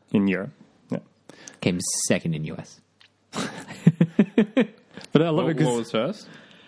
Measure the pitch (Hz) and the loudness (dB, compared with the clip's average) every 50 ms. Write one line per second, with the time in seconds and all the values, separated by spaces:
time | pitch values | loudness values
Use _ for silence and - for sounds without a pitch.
0 | _ - - 104 98 98 92 90 101 139 - _ - _ _ _ _ - - - | _ -2 0 0 2 2 0 -2 -4 -8 -12 _ -20 _ _ _ _ -10 -10 -10
1 | - _ _ _ _ - - - - - - - - 101 90 87 - - - - | -10 _ _ _ _ -20 -20 -20 -20 -20 -14 -4 -2 -2 -2 -2 -4 -4 -4 -4
2 | - - - 90 - 85 80 76 78 85 - - - - - _ _ _ _ _ | 0 0 0 0 0 -2 -4 -4 -6 -8 -10 -12 -14 -16 -20 _ _ _ _ _
3 | - _ _ _ _ _ - - - - - - - - - - - 170 - - | -20 _ _ _ _ _ -10 -8 -8 -8 -10 -14 -16 -16 -16 0 0 0 2 2
4 | 165 - - - 196 - - 233 208 - - 269 220 - - - _ _ - - | -2 0 4 2 2 4 4 0 0 2 2 0 0 0 -2 -20 _ _ -20 -20
5 | - - - 147 165 170 156 151 131 160 160 156 156 123 120 117 113 - - 110 | -18 0 2 2 4 4 2 2 2 0 2 2 2 2 2 0 -2 -2 0 0
6 | 120 175 220 - - - - - - - - - - | 0 0 -4 -8 -14 -20 -20 -20 -20 -20 -20 -20 -20